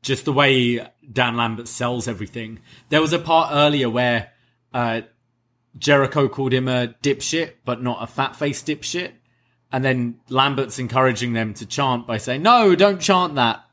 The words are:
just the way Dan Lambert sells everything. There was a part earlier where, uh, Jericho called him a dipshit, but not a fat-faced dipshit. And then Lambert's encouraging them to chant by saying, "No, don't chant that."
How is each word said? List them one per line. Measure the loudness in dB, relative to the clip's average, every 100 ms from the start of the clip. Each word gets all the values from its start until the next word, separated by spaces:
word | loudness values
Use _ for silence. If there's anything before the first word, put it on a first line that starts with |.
just | -4 -4 0
the |
way | 4 4 4 2 -2 -6 _ -8
Dan | -2 0 0
Lambert | -2 -4 -8
sells | -6 -4 -4 -6
everything. | -8 -10 -12 -14 -16 _ -20 _
There | 0
was | 2
a | 0
part | 4 2 4
earlier | 2 2 2 0
where, | 0 0 0 -4 _ _ _ _
uh, | -4 -2 -4 -8 _ _ _ _ _ _ -6
Jericho | 2 4 4 2 0
called | 0 -2
him | 0 0
a | -2 -4 -2
dipshit, | -2 -2 -2 -4 -4 _
but | -8 -4
not | -4 -6
a | -8
fat-faced | -6 -6 -4 -4 -4 -6
dipshit. | -8 -6 -8 -8 _ _ _ _ _ _
And | -2 0
then | 0 -4 -8 _
Lambert's | 0 2 0 -4 -6
encouraging | -4 2 2 0 -4
them | -2 -4
to | -8 -8
chant | -2 -2 -2 -4
by | -6
saying, | -4 0
"No, | 4 6 6 6
don't | 4 4
chant | 2 2 2 2
that." | 0 0 _